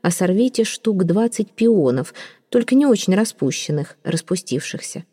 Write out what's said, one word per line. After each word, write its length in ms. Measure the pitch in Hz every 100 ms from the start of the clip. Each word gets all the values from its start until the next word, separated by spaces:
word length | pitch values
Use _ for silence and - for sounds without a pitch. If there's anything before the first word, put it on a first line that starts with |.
а 80 | 175
сорвите 540 | 170 180 190 254 240
штук 400 | 226 - 226 196
двадцать 480 | 175 185 233 - 208
пионов, 640 | - 233 214 135 127 151 - - - _
только 260 | 240 233 262
не 100 | 285
очень 280 | 214 -
распущенных, 840 | 190 220 - 135 - - 147 139 -
распустившихся. 1000 | 143 165 - 185 - 135 - - - - -